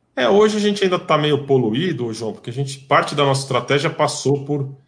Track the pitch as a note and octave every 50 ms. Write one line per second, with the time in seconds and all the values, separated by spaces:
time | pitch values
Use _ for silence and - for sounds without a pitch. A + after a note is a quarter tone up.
0 | _ _ - - B2+ A3 G3 G#3 G#3+ G#3+ G#3+ G#3 G#3 G#3 G3+ G3+ G3 F#3 F3+ E3+
1 | - - D#3+ D3 D3+ D3+ C#3+ B2+ C#3 C#3 C3+ B2+ A#2 G#2+ A2 C#3+ F#3 F3+ D3 B2
2 | A#2+ A2+ G#2+ G#2+ A#2 G#2+ G2+ - - B2 A2+ C3+ C#3 - - - - - D3 E3
3 | E3 - E3 D3+ C#3+ C#3 C3+ C3+ - - B2 A#2 - - C#3 C#3+ D#3 D#3 - -
4 | D3+ - - - - C3 C#3+ C3+ C#3 D3 D3 C#3+ C3 - - - _